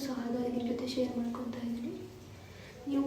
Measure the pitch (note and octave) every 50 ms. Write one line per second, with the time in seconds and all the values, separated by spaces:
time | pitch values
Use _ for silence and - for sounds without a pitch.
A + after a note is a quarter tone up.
0 | C4+ C4 B3+ B3 A#3 A#3+ A#3+ B3 A#3+ B3 A#3+ A#3+ A#3+ A#3 A#3+ - - - - B3+
1 | B3+ B3 - A#3 A#3 A#3 - - - - - - A#3+ A#3 A#3 - A#3 - F#4+ -
2 | - - - - - - - - - - - - - - - - - C#4 C#4 C#4
3 | C#4